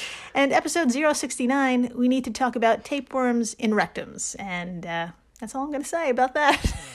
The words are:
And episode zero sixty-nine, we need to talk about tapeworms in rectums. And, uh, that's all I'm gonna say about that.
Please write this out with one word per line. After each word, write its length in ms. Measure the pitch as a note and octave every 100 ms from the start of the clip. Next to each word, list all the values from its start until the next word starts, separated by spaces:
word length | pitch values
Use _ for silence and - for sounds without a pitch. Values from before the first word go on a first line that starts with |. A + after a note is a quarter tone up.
| - - -
And 180 | - C#4
episode 380 | D#4 D#4+ E4+ D4+
zero 220 | B3 D#4
sixty-nine, 800 | D4 C4+ - B3 C#4 C4+ B3+ B3 -
we 120 | B3
need 160 | C4 B3+
to 60 |
talk 240 | G#3+ B3+ A#3+
about 260 | A3+ A3+
tapeworms 680 | - C#4+ C4 C4+ B3+ A#3+ A3 -
in 160 | A3
rectums. 640 | G#3 E3+ - - - - -
And, 480 | G3 F3+ F3 F3 E3+
uh, 220 | E3+ E3+ - _ -
that's 160 | A3 C4
all 80 |
I'm 80 | C#4+
gonna 120 | C#4+ C#4+
say 240 | E4+ D#4
about 240 | B3 B3+ D4
that. 260 | D4 C#4+ - - -